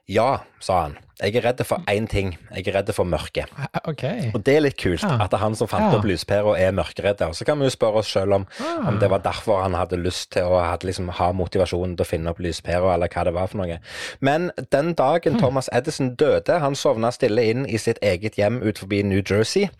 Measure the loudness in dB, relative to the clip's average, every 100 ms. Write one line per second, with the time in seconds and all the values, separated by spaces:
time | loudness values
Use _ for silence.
0 | -2 2 2 0 -6 _ 0 0 0 -6
1 | -18 -6 -2 0 0 0 -2 -2 0 -2
2 | 0 -2 -2 -6 -10 -8 -2 0 0 -2
3 | 0 -2 -4 -6 -6 -8 -8 -6 -8 -6
4 | -6 -4 -4 -2 2 4 4 0 0 0
5 | 0 0 0 0 0 -2 -2 0 2 2
6 | 2 -2 0 0 2 4 2 2 -2 -2
7 | -2 0 -2 -2 -2 0 0 2 2 2
8 | 0 0 2 2 0 -6 -6 -2 -2 2
9 | 2 2 -2 -2 0 2 2 0 -2 -2
10 | -2 -4 -4 0 2 4 2 -2 -4 -4
11 | -6 0 0 0 0 0 0 0 -2 -4
12 | -2 -2 -4 -4 -6 -6 -2 0 2 2
13 | 0 -2 -2 0 -2 -4 -6 -8 -12 -14
14 | -12 -2 0 0 -2 -6 -2 0 2 2
15 | 2 2 2 2 2 0 -2 -2 -2 -2
16 | -2 2 4 4 2 2 0 0 0 2
17 | 0 2 2 2 2 0 -2 -2 -2 0
18 | 0 0 -2 0 0 0 -2 -4 -2 0
19 | 2 2 2 2 2 0 0